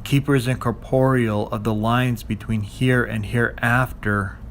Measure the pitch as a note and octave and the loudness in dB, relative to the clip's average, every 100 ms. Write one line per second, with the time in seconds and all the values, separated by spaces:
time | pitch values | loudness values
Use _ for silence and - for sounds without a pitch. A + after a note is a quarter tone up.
0 | - C#3 C#3 C#3 A#2+ B2 - A2 - C3 | 2 0 4 2 2 -2 -2 -4 0 2
1 | C3 C3 A#2 G#2 G#2+ A2+ G#2+ G#2+ A2 A#2+ | 4 4 2 0 -2 -2 -2 0 2 2
2 | B2+ A#2 - G#2+ - A2 G2+ - B2+ B2+ | 2 -2 -4 -8 -2 -4 -4 -2 2 2
3 | A#2 A2 G2+ A#2 A#2 - A#2+ A#2+ B2+ - | 2 -2 -2 0 0 0 0 2 0 -2
4 | G#2 G2+ G2 - - | -2 0 -2 -8 -16